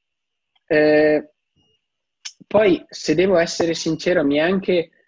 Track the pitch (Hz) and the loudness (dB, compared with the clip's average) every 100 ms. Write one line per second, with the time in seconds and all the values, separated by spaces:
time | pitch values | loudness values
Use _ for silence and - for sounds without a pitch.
0 | _ _ _ _ _ _ - 151 151 151 | _ _ _ _ _ _ -4 0 2 4
1 | 151 151 - _ _ _ _ _ _ _ | 2 0 -4 _ _ _ _ _ _ _
2 | _ _ - - - 202 214 160 - - | _ _ -20 -20 -4 0 2 0 -4 -12
3 | - 156 190 175 170 - 170 160 170 156 | -4 0 2 2 0 -2 -4 -4 -6 -4
4 | 175 175 143 143 165 190 196 180 160 _ | -2 -2 0 0 0 -2 -2 -2 -4 _